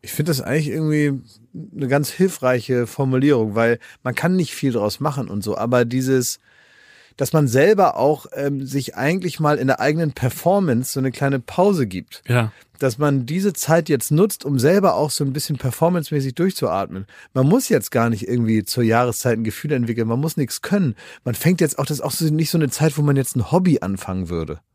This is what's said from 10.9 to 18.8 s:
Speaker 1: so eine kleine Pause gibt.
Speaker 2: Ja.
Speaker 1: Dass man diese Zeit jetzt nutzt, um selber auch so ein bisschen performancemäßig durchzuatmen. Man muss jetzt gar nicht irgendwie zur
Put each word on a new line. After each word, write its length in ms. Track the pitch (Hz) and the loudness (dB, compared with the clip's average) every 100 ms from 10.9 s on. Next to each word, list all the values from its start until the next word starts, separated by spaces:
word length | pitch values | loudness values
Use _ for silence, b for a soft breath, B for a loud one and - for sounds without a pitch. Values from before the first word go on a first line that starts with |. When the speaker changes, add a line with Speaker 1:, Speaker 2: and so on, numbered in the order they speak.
Speaker 1:
so 80 | 139 | -2
eine 100 | 131 | -4
kleine 280 | 117 139 135 | -2 -2 -2
Pause 480 | - - 196 185 117 | -4 2 2 2 -2
gibt. 360 | 92 - - - | -4 -12 -18 0
Speaker 2:
Ja. 220 | 120 110 b b _ | 0 0 b b _
Speaker 1:
Dass 180 | 135 113 | -2 0
man 300 | 147 139 120 | 0 0 0
diese 260 | 170 202 | -2 -2
Zeit 380 | 165 - 165 160 | -2 2 2 2
jetzt 200 | 135 - | -2 2
nutzt, 360 | 151 208 - 147 | 2 2 0 -2
um 120 | 139 | 2
selber 360 | 135 196 190 | 4 4 2
auch 160 | 87 147 | 2 -2
so 120 | - | -2
ein 120 | 139 | -4
bisschen 240 | 139 - 139 | -4 -6 -4
performancemäßig 760 | 131 - 165 180 147 147 135 | -4 0 0 0 -2 -4 -4
durchzuatmen. 720 | 120 185 - 120 92 98 95 98 B B | -2 -2 0 -2 -2 -4 -8 -12 B B
Man 120 | 131 135 | 2 4
muss 220 | 240 - | 4 2
jetzt 220 | 160 - | 0 2
gar 180 | 123 117 | 0 2
nicht 180 | 107 104 | 0 -2
irgendwie 380 | 123 113 110 | 0 2 0
zur 200 | 104 - | 0 0